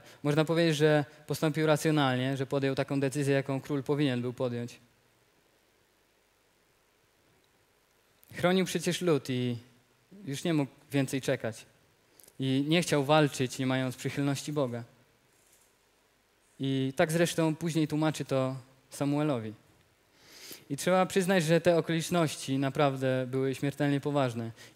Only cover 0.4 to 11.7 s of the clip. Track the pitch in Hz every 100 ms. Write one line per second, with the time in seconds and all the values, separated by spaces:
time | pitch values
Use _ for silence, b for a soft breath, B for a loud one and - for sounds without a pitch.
0.4 | 156 165 170 143 151 151 143 B - 143
1.4 | 160 156 156 147 160 151 135 127 127 135
2.4 | 135 143 135 135 135 139 135 147 139 139
3.4 | 135 135 - 147 127 147 147 123 123 120
4.4 | 127 120 120 - _ _ _ _ _ _
5.4 | _ _ _ _ _ _ _ _ _ _
6.4 | _ _ _ _ _ _ _ _ _ _
7.4 | _ _ _ _ _ _ _ _ - -
8.4 | 175 185 180 - - 160 175 143 131 127
9.4 | 123 120 - _ _ _ _ 196 185 135
10.4 | 175 156 135 - - 143 135 135 - 127
11.4 | 117 110 -